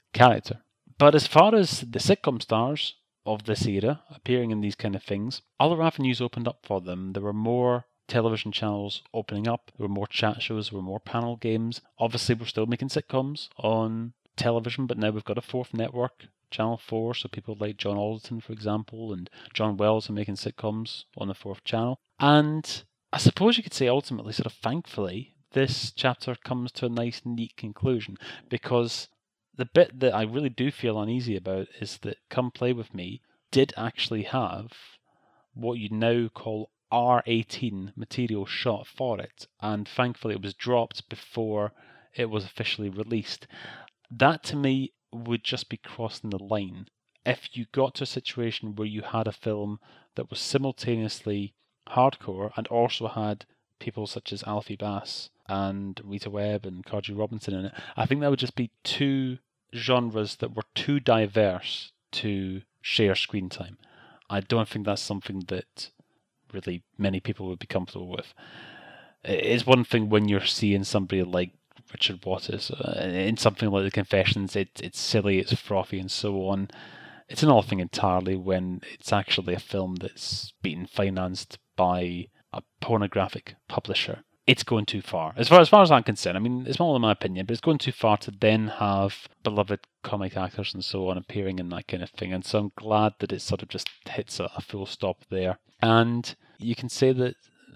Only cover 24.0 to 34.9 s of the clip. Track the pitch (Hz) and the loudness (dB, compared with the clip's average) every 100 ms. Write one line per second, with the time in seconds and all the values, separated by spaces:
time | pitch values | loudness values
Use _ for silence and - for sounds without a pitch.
24 | - 113 110 110 113 - 110 135 - - | 0 -8 -6 -6 -6 -6 -4 -4 -6 -6
25 | 95 92 - _ _ 135 135 - - - | -4 -6 -12 _ _ 0 2 0 -6 -2
26 | 131 123 - 120 - 127 123 - 123 117 | -2 -2 -6 -8 -6 -6 -6 -4 -4 -2
27 | 120 - 123 117 113 - 110 - 131 123 | -4 -6 -8 -6 -6 -8 -12 -4 0 0
28 | 107 98 - - - 123 - 123 117 - | -4 -14 -16 -18 -8 -6 0 0 0 -4
29 | - _ _ _ _ - 123 170 175 127 | -12 _ _ _ _ -10 4 6 6 6
30 | 131 110 110 123 143 117 131 - 120 107 | 2 4 0 -2 -4 0 -2 0 -2 0
31 | 104 123 120 98 90 95 92 - 104 - | -2 -2 -2 -4 -2 -4 -6 -10 -12 -10
32 | - - _ - 123 - 123 120 110 92 | -12 -12 _ -4 -4 -2 -2 -2 -6 -10
33 | 90 117 _ _ _ 131 139 - 113 - | -12 -14 _ _ _ 2 2 0 -8 -4
34 | - 110 98 131 104 95 113 - - | -4 -4 -2 -2 -2 -6 -12 -18 -20